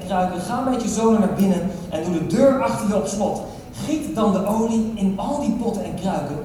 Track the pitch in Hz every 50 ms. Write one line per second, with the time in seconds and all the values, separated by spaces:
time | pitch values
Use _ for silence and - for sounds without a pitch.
0 | 175 - 190 185 185 180 175 175 180 - 240 254 262 262 254 233 214 202 - 214
1 | 226 226 220 202 185 - - - 196 190 180 175 - - - - - - - 160
2 | 170 180 175 160 - - 165 233 269 277 262 254 247 220 226 - 214 202 208 196
3 | 185 - - 208 202 170 - - - - - - - - - - 196 - 311 311
4 | - - - 220 208 208 185 180 - 208 220 220 226 226 226 226 220 220 - 202
5 | 190 190 - - - 254 294 294 - - - 247 240 220 - 196 180 170 - -
6 | 175 190 170 147 143 143 147 - -